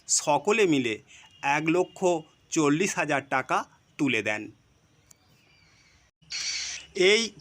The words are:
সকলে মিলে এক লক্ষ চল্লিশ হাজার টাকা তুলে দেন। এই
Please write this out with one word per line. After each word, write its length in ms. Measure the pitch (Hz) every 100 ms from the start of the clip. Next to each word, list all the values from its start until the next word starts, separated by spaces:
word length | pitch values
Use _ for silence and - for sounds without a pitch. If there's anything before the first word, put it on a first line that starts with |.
| - -
সকলে 480 | - 147 190 220 190
মিলে 280 | 143 120 107 - - - - 139 147
এক 80 | 160
লক্ষ 300 | 170 180 - 185 170 156 _ -
চল্লিশ 380 | 165 147 151 190 -
হাজার 260 | 151 139 135
টাকা 240 | 135 - 185 - _ _ -
তুলে 220 | 143 113
দেন। 200 | 107 107 107 - _ _ _ _ _ _ _ _ _ _ _ _ _ _ _ _ - - - - - - - - 185
এই 100 | 214 226 -